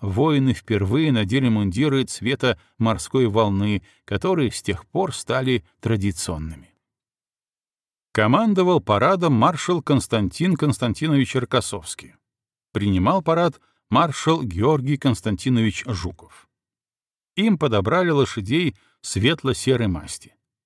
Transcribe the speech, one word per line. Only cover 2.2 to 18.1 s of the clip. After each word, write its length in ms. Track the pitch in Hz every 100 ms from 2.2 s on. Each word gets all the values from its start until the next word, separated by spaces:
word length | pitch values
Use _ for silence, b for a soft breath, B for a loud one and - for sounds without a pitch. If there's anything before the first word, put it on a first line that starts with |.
| 107 135 127 107 b b
морской 500 | 113 107 - 135 120
волны, 560 | 104 110 98 104 101 b b
которые 480 | b 101 185 180 127
с 100 | -
тех 240 | - 90 -
пор 260 | 151 185
стали 500 | - - 123 131 123 - _
традиционными. 920 | 110 110 98 90 - 80 78 76 - _ _ _ _ _ _ _ _ _ _ _ _ _ _
Командовал 720 | - 107 143 226 190 180 170
парадом 520 | - 101 131 190 170
маршал 480 | 120 135 160 - 175
Константин 720 | - 139 - 113 98 - 170 165
Константинович 800 | 151 117 123 104 156 143 123 135
Рокоссовский. 800 | 120 127 - 101 - - - - _ _ _ _ _
Принимал 480 | 113 101 92 98 190
парад 400 | 165 165 170 - _ _ -
маршал 540 | 127 165 135 - 160
Георгий 540 | 123 87 117 156 131 143
Константинович 880 | 139 113 - 101 131 123 113 - -
Жуков. 640 | 101 85 - - - _ _ _ _ _ _ _ _ _ -
Им 220 | 220 180
подобрали 520 | 135 107 92 175
лошадей 680 | 180